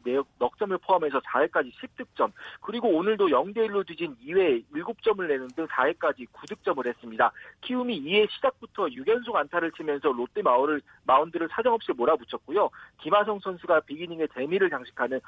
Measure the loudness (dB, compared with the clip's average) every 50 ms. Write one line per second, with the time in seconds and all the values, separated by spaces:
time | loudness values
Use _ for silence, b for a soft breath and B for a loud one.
0 | -2 -2 -2 -2 -2 -4 _ -2 -2 -2 -2 -2 -4 -2 -2 -2 2 2 2 4
1 | 4 2 0 -2 -2 0 2 2 2 2 2 0 -2 -2 -6 -16 -16 -14 _ -14
2 | -14 -8 _ 0 0 0 B B B B B B -10 -8 -4 0 2 2 2 2
3 | 2 2 2 2 2 4 4 2 0 0 -2 -2 -2 0 0 -2 -4 -4 -6 -8
4 | -8 -8 -8 -10 -8 0 2 4 4 4 2 0 -2 _ -8 -8 -8 -8 -8 -2
5 | 0 0 0 2 0 -2 -2 -2 -4 -6 -8 -8 -6 -4 0 0 0 0 0 0
6 | -2 -2 -2 -4 -8 -18 _ -18 -16 -14 -14 -6 -4 -2 -2 -2 -2 -6 -6 -8
7 | -10 -6 0 0 0 0 B B B B B _ -8 -6 -4 -4 -2 -4 -4 -4
8 | -2 0 2 2 2 2 0 -2 -2 -2 -2 _ -10 -12 -6 -4 -4 -4 -4 -4
9 | 0 0 0 0 0 -2 -2 -2 -2 -2 -2 -2 -2 -2 -4 -6 -4 -4 -2 0
10 | 0 0 0 0 -4 -6 -4 0 2 4 4 4 4 2 0 -2 b b b b
11 | _ 4 4 4 4 2 -2 -4 -6 -4 -2 0 2 2 2 0 0 -2 -2 0
12 | 2 2 2 2 0 -6 -12 -12 _ -2 0 0 0 0 B B B B B -12
13 | -2 2 2 2 4 2 -2 -6 -6 -8 -10 -6 0 2 2 2 0 -2 -8 -10
14 | -10 -8 -6 -4 -4 -4 -4 -6 -4 -2 0 2 2 0 0 -4 -8 -10 -6 -4
15 | -4 -2 -4 -4 b